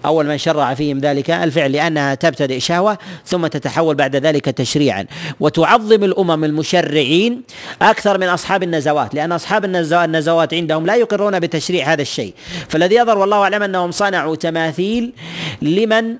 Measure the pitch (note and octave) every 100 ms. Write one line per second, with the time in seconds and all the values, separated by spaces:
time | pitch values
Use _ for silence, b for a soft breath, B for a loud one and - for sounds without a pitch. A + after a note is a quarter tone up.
0 | C#3+ D#3+ D3 D3 E3 D3+ C3 C3+ D3 C#3
1 | D3 C#3+ C3+ E3+ E3+ D3 C#3 C#3+ E3 D#3
2 | C#3 C3+ E3+ C3 C#3 C3 - E3+ G#3 G3+
3 | G3 E3+ - F3+ E3 D3 C3+ A#2 E3 C#3+
4 | C#3 C3+ D3+ D3 C#3 B2 B2 D3 C#3+ G2
5 | F#2+ B D#3+ - D3+ E3 D#3+ A#3 G#3+ A3
6 | G3+ F#3+ F3+ D#3 D#3 D3+ D3+ F3+ D#3+ D3
7 | B2+ E3 A3+ B3 - B B B G3 -
8 | G#3 F#3+ F#3 F3+ - F#3+ F3+ E3 C#3+ D3
9 | A2 D3 D#3+ E3+ - G#3 G3 F#3 D#3+ E3+
10 | E3 D#3+ D#3 E3 D#3 E3 E3 D#3 E3 A#3
11 | A3 G#3 G#3 F#3 E3 E3 - F3+ C3+ D#3+
12 | C#3 - G#2 - B F3 B D#3 F3+ A3+
13 | A#3 G#3 G3 G#3 G3 G#3 G3+ F#3 F3 -
14 | G3+ F#3 D3+ D#3 E3+ E3 D#3+ D#3 G3 A#3
15 | A#3+ - D#3+ E3+ D#3 G#2+ D3 F3+ A3 A3
16 | A3+